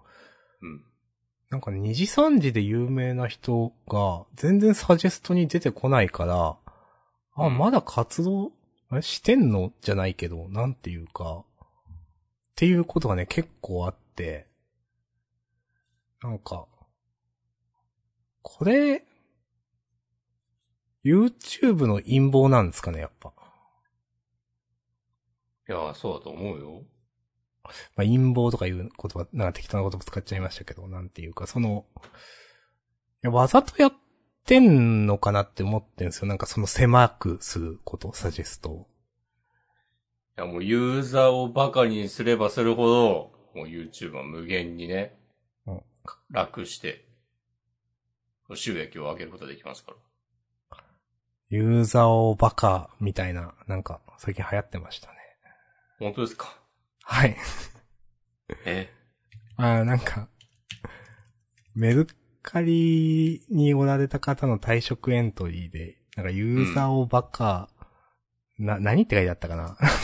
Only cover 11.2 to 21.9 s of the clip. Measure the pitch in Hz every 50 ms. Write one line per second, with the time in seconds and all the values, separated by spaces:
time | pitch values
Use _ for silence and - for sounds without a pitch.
11.2 | 87 82 80 82 - _ _ _ _ _ _ _ _ - - - - _ _ _
12.2 | _ _ _ _ _ _ _ - 165 180 180 170 165 - - 165 151 113 98 90
13.2 | 90 - - 165 160 - _ _ - - 92 90 87 90 - _ _ _ _ -
14.2 | 87 80 78 76 - _ _ _ _ _ _ _ _ _ _ _ _ _ _ _
15.2 | _ _ _ _ _ _ _ _ _ _ _ _ _ _ _ _ _ _ _ -
16.2 | - 120 110 104 - - - 87 - _ _ _ _ _ _ _ _ _ _ _
17.2 | _ _ _ _ _ _ _ _ _ _ _ _ _ _ _ _ _ _ _ _
18.2 | _ _ _ _ - - - - 156 196 247 285 294 285 277 - - _ _ _
19.2 | _ _ _ _ _ _ _ _ _ _ _ _ _ _ _ _ _ _ _ _
20.2 | _ _ _ _ _ _ _ _ _ _ _ _ _ _ _ _ - 139 165 196
21.2 | 226 247 - - - - - - - 247 208 156 135 113